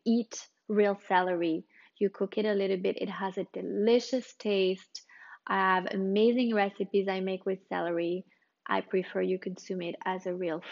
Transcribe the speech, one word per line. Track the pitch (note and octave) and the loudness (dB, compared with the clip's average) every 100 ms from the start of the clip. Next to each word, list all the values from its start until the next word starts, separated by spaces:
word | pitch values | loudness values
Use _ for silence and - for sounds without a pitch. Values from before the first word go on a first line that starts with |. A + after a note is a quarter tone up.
| - | 0
eat | A#3 A3 - - _ - | 0 0 -10 -16 _ -2
real | G#3 G3+ G3 - | 2 2 0 2
celery | F#3 F3+ F3 E3+ E3 - _ - _ | 2 4 0 0 -2 -6 _ -20 _
you | G3 | -2
cook | - G3 - | 0 -4 0
it | G#3+ | 0
a | G3+ | 0
little | G3 F#3+ | 0 0
bit, | F#3+ - | -2 -2
it | F#3+ | -6
has | F#3 G3 F#3+ | -4 -6 -4
a | F#3 | -6
delicious | - F3+ G3 G#3+ A#3+ A#3+ B3+ - - | -8 -4 0 4 4 2 -4 -4 -6
taste. | G#3+ G3 F#3+ F#3 - - - - - - - | -2 2 2 0 -8 -20 -20 -20 -20 -14 -4
I | G3 F#3+ F#3 | 2 4 2
have | F3+ | 2
amazing | G3 F#3+ G3+ A3+ A#3+ A#3+ G#3+ | -2 0 4 4 4 2 2
recipes | G3+ - F#3+ G3+ G3 | 0 -2 0 0 0
I | F#3+ | -2
make | F#3+ F#3 F#3+ | -2 -4 -4
with | F#3+ _ | -6 _
celery. | F3+ E3+ E3+ E3+ F3+ - _ _ _ - | -4 -2 -2 -2 -4 -8 _ _ _ -4
I | G3 | -2
prefer | - F#3+ F#3 F#3+ | 0 -2 -2 -2
you | F#3 F#3 | -2 -2
consume | F#3 F#3 - F#3 | -4 -10 -8 -6
it | E3+ - | -6 -6
as | F#3+ F#3 F#3 | -6 -4 -6
a | |
real | F3+ F3 D#3+ - | -4 -4 -6 -8